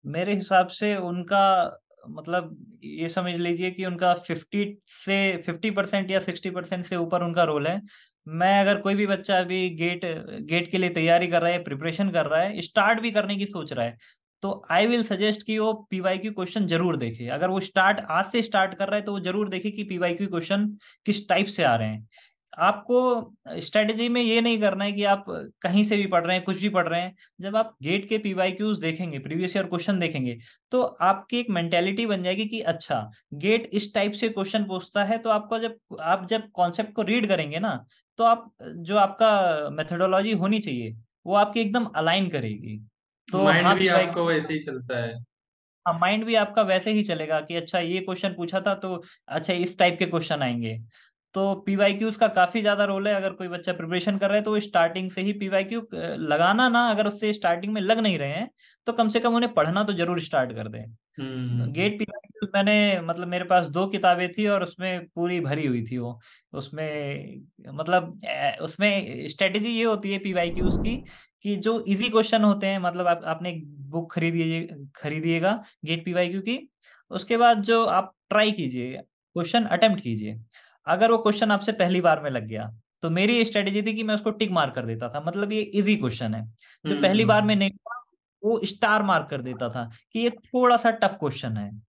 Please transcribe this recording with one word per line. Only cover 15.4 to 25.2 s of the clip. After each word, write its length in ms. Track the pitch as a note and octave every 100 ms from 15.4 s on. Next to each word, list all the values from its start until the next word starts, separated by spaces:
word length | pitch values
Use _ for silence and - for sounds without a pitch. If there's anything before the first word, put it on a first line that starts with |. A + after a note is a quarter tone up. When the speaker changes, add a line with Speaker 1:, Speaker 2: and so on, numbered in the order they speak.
Speaker 1:
कि 140 | - A3
वो 120 | A3 G#3+ -
पीवाईक्यू 420 | F#3+ F#3 F#3+ G#3+
क्वेश्चन 340 | G#3 F3+ G#3+ F#3
ज़रूर 300 | E3 F3+ C#3+
देखे। 300 | A#2 A2+ A#2+
अगर 200 | C#3+ F3+
वो 100 | F#3+
स्टार्ट, 380 | F#3+ F#3+ F#3+ G#3
आज 240 | G#3 D#3+ F#3+
से 140 | A#3+
स्टार्ट 300 | A3+ G3+ F#3+ F#3+
कर 120 | G3
रहा 80 | G#3
है, 60 |
तो 100 | G#3
वो 80 | G3+
ज़रूर 280 | F3 G3 G3+
देखे 220 | F#3 G#3
कि 120 | G#3 G3+
पीवाईक्यू 420 | F3+ F3 F3 G3
क्वेश्चन 380 | A3 E3 G3+ G#3 - - _ -
किस 220 | G#3 -
टाइप 180 | F3+ G3
से 140 | -
आ 120 | D3 A2+
रहे 120 | G#2+
हैं। 180 | G#2+ A2 - _ _ _ -
आपको 400 | F3+ G#3 G#3 B3 B3+ A#3 - _ -
अ, 140 | D#3+
स्ट्रैटेजी 480 | D#3+ G#3+ G#3+ G#3+ A#3+
में 120 | B3
ये 200 | A#3 A3+
नहीं 180 | A#3 A3+
करना 220 | G#3 F#3+
है 80 | G3+
कि 100 | G3+ G3+
आप 200 | G3